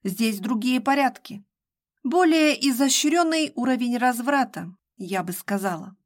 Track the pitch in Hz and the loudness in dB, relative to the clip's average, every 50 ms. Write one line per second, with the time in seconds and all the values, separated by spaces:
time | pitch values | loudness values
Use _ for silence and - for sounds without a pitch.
0 | - 190 180 220 226 226 214 196 185 226 254 214 214 254 254 254 254 269 277 285 | -6 -6 -2 0 0 -2 -2 -4 -4 -4 -4 -2 -2 0 -2 0 0 0 2 2
1 | 269 247 - - _ - 233 202 _ _ _ _ _ _ _ _ _ _ _ _ | 2 0 -2 -6 _ -18 -18 -18 _ _ _ _ _ _ _ _ _ _ _ _
2 | _ 262 285 359 370 320 320 320 311 302 277 - - 277 247 233 277 262 262 - | _ 0 2 4 4 6 6 4 4 2 2 2 0 0 2 2 2 2 2 0
3 | - 294 311 349 339 320 320 320 311 - - - 247 262 254 226 247 240 240 240 | 0 2 2 2 2 2 2 0 -2 -2 -4 -4 0 0 0 0 0 -2 0 0
4 | 247 254 247 233 233 269 285 277 247 - - - 170 175 180 _ _ _ _ _ | 0 0 0 0 -2 0 2 2 0 -2 -4 -12 -12 -12 -16 _ _ _ _ _
5 | 190 170 196 185 170 180 180 - - - 202 196 190 196 175 156 - 190 - _ | -8 -4 -4 -4 -4 -4 -8 -8 -6 -4 -4 -2 -2 -4 -6 -6 -10 -16 -18 _
6 | _ | _